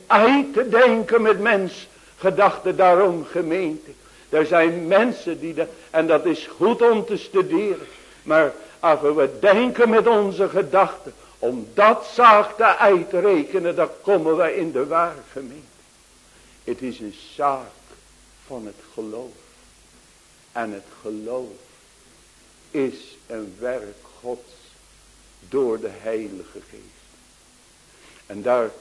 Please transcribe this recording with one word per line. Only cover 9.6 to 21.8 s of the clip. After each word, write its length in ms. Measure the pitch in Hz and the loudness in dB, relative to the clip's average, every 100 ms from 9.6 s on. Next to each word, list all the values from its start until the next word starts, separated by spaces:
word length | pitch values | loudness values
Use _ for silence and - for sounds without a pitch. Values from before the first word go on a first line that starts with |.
| 247 240 233 | 2 2 2
met 180 | 220 226 | 4 4
onze 420 | 220 202 175 185 | 2 0 -2 -2
gedachten, 640 | 170 160 185 208 - 139 - - - | -2 0 2 0 -2 -18 -20 -20 -8
om 280 | 117 127 104 | -6 -6 -6
dat 380 | - 214 233 - | 4 4 4 -2
zaak 440 | - 240 208 208 - | 4 6 6 4 2
te 200 | 220 180 | 2 4
uitrekenen, 1000 | 208 185 170 180 190 165 139 190 175 175 | 4 2 0 -2 2 2 0 -4 -2 -2
dan 140 | 156 - | -2 -4
komen 340 | - 190 156 175 | 0 0 2 0
wij 180 | 160 | 0
in 180 | 196 165 | -2 -4
de 140 | 139 147 | -4 -2
waar, 300 | 165 170 147 - | -2 -2 -6 -16
gemeente. 340 | 135 131 147 - _ _ _ _ _ _ _ _ _ | -16 -16 -18 -20 _ _ _ _ _ _ _ _ _
Het 180 | - 120 | -12 -10
is 180 | 127 - | -10 -12
een 160 | 107 95 - - | -16 -18 -16 -4
zaak 360 | 143 135 113 - _ - _ _ _ _ - | -4 -4 -8 -20 _ -20 _ _ _ _ -18
van 200 | 127 107 | -16 -16
het 100 | 98 - | -18 -20
geloof. 380 | - 110 110 127 110 _ _ _ _ _ _ _ _ _ _ _ | -14 -14 -14 -16 -20 _ _ _ _ _ _ _ _ _ _ _
En 220 | 120 113 | -12 -10
het 120 | 101 - - | -12 -18 -18
geloof 480 | 107 107 107 127 123 98 _ _ | -14 -12 -10 -12 -12 -18 _ _